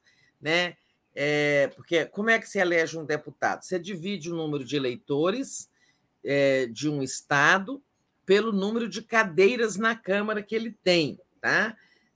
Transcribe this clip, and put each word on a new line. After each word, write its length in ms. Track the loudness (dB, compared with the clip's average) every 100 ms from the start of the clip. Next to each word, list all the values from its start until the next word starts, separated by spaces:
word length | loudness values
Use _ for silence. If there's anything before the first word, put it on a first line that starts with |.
| _ _ _ _
né? 340 | -2 0 -2 -6 _ _ _
É, 540 | -4 0 2 2 2 2 -2
porque 300 | -2 -2 -2
como 240 | -4 0
é 100 | 0
que 80 | 0
se 100 | -2
elege 400 | 2 2 0 -4
um 60 |
deputado? 600 | -4 -6 -6 -4 -2 -2
Você 140 | -4 -6
divide 540 | -6 -8 -6 -8 -6
o 40 | -6
número 280 | -4 -4
de 140 | -4 -2
eleitores, 920 | -2 -6 -4 0 0 0 -4 -6 -10 _ _ _ _ _
é, 440 | -2 2 4 2 0
de 200 | -4 -2
um 160 | -2
estado 800 | -4 -6 0 4 4 4 0 -10 _ _ _ _ 2
pelo 280 | 4 4
número 340 | 0 -2 -2 -4
de 140 | -8
cadeiras 760 | -2 0 0 4 4 4 -2 0
na 180 | -2
Câmara 480 | -2 -2 -2 -2 -4
que 140 | -4 -6
ele 160 | -6
tem, 480 | -4 2 4 2 -4 _ _
tá? 340 | 0 0 0 -6 _ _ _